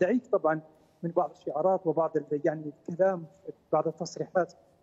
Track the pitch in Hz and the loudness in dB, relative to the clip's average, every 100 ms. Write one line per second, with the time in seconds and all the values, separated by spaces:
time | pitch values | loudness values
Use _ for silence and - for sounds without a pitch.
0 | 180 247 - 196 156 160 - _ _ _ | 0 0 0 0 2 0 -4 _ _ _
1 | 170 175 160 - 165 143 185 185 165 151 | -2 0 -2 -4 -8 0 2 2 0 0
2 | 160 151 147 147 160 156 151 - - 170 | 0 -2 -2 -2 0 -2 -8 -12 -10 0
3 | 190 180 156 - - - _ 156 160 - | 2 0 -8 -16 -18 -18 _ 0 0 -4
4 | 165 - 151 185 170 - _ _ | -8 -8 -2 -2 -2 -6 _ _